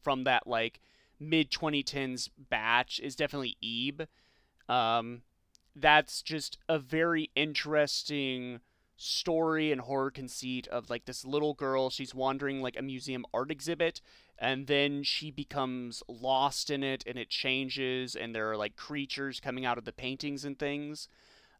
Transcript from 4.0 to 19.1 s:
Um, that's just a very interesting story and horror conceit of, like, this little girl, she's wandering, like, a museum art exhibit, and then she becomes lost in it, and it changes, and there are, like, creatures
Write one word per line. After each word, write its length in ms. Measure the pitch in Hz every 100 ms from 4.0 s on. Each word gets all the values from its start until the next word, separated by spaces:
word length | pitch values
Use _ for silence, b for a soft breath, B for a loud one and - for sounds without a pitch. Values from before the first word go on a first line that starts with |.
| 156 b b b b b -
Um, 520 | 123 113 117 117 120 - _ _ - _ 147
that's 460 | 147 151 - -
just 360 | - 156 - - -
a 100 | 160
very 500 | 123 160 170 160 156 135
interesting 1200 | 156 143 151 151 143 - - 143 135 127 123 120 _ _ _ -
story 760 | - - 175 160 160 156 151
and 100 | 131
horror 300 | 123 139 135
conceit 560 | 139 127 - 127 127 -
of, 220 | 120 113
like, 160 | 120 -
this 200 | 123 131
little 280 | 147 151
girl, 360 | 143 139 135 131
she's 260 | - 127 131
wandering, 460 | 131 135 143 135
like, 160 | 127 -
a 40 |
museum 440 | 135 127 135 131 -
art 180 | 117 139
exhibit, 500 | 143 156 165 165 - b b b b
and 300 | 123 135 139
then 360 | 143 143 143
she 260 | 143 - 156
becomes 760 | 143 143 143 131 127 120 - -
lost 640 | 117 131 131 139 - -
in 140 | 139
it, 200 | 135 135 -
and 120 | 123
it 120 | 110
changes, 840 | - 135 131 131 135 127 127 127 -
and 180 | 117
there 180 | 113 110
are, 60 | 107
like, 200 | 107 -
creatures 640 | - 147 139